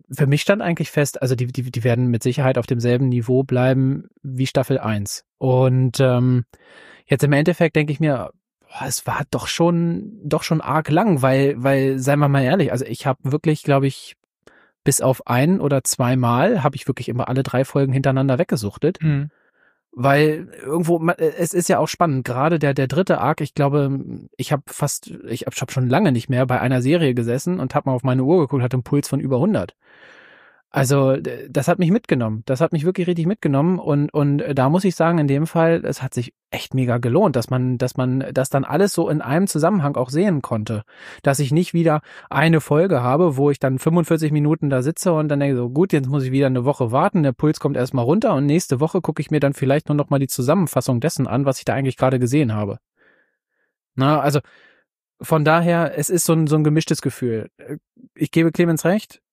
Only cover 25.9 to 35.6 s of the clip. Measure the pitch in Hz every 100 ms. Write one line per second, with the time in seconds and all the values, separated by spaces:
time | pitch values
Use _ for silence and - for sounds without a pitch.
25.9 | 135 160 120 - 123 131 127 123 131 123
26.9 | 175 151 123 117 123 175 180 135 151 139
27.9 | 127 135 127 131 180 143 139 123 131 -
28.9 | 143 - 135 131 127 180 165 90 - _
29.9 | - - - - - _ _ _ 143 131
30.9 | 139 135 135 135 123 - 147 135 175 165
31.9 | 220 - 143 113 107 - 131 160 165 160
32.9 | 185 175 170 165 - 156 139 165 185 -
33.9 | 143 147 151 143 143 - 139 131 175 190
34.9 | - 165 170 143 139 160 170